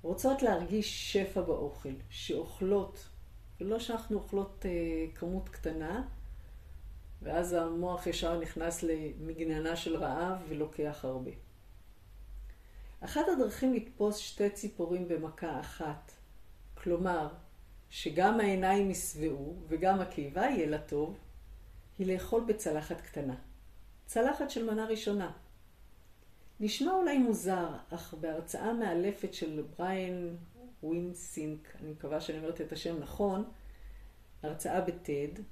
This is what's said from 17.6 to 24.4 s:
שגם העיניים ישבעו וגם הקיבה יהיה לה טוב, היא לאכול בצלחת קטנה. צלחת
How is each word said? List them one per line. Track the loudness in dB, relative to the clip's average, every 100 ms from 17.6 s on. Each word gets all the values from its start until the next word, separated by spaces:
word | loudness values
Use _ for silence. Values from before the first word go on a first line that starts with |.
| -18 -20 -12
שגם | -6 0 6 6 8
העיניים | 6 6 6 6 6
ישבעו | 2 -4 0 0 0 -4 -8 -4
וגם | 4 6 6
הקיבה | 4 -2 -2 2
יהיה | 2 4 2
לה | 0
טוב, | 0 0 0 -4 -14 -16 -16 -16 -16 -18 -16 -2
היא | 0
לאכול | 0 2 2
בצלחת | 4 2 2 0 -2 -8
קטנה. | -6 -4 -4 -4 -10 -18 -18 -18 -18 -18 -2
צלחת | 4 4 4